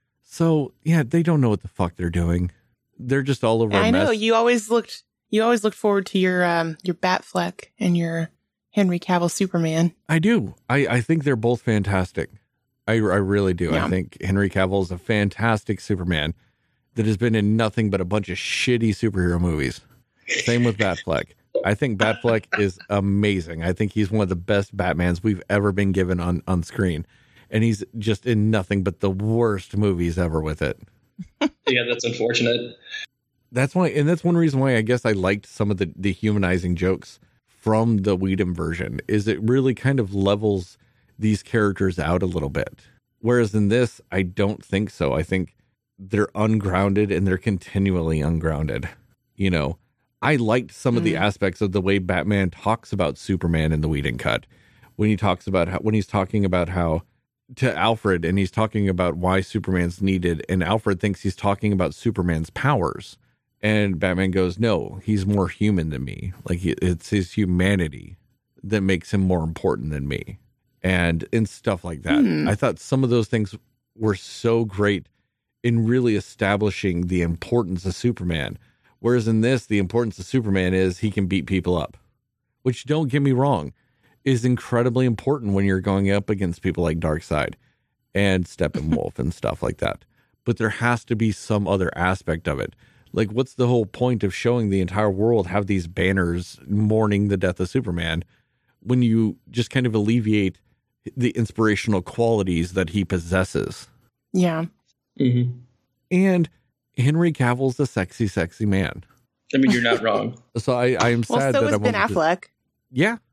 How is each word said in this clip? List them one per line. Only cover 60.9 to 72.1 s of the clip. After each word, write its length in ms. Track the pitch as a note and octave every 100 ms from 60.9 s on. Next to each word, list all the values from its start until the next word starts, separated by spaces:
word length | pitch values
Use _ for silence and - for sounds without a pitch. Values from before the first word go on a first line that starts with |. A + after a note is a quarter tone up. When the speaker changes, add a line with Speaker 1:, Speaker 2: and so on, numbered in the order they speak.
| F#2
Speaker 1:
thinks 220 | G#2 F#2
he's 120 | G2+ -
talking 360 | G#2 G2+ G#2+
about 220 | G2 E2+
Superman's 560 | - A#2+ G#2 F2+ D#2+ D#2+
powers. 640 | - C3+ C3+ E2+ - - - _ _ _ _
And 360 | G#2+ G#2+ G2+ F2
Batman 340 | F#2 F2+ F#2+
goes, 260 | F#2 F2+ F2+
"No, 420 | A2+ F#2 G1+ G2
he's 220 | - G#2+ F#2+
more 220 | G#2 F2
human 400 | - G#2 G2 D#2
than 160 | C#2
me. 300 | B1+ G1+ - - -
Like, 120 | F2
he, 140 | F#2 -
it's 260 | F#2 E2+ -
his 240 | G#2 F2+
humanity 840 | - G2 F2+ F#2 G2+ D#2+ C2+ G1+ - _ _ _ _
that 200 | G2+ G#2+
makes 320 | G2 F2+ -
him 80 | G#2
more 200 | F#2+ F2+
important 460 | D#2+ D#2+ F#2+ A1 C#2
than 140 | D2+ C#2
me." 320 | C#2 - - _ _ _ _
And, 440 | F#2 F#2 E2+ E2 -
and 160 | A#2 A2
stuff 360 | - - F#2
like 180 | F2 D#2
that. 180 | -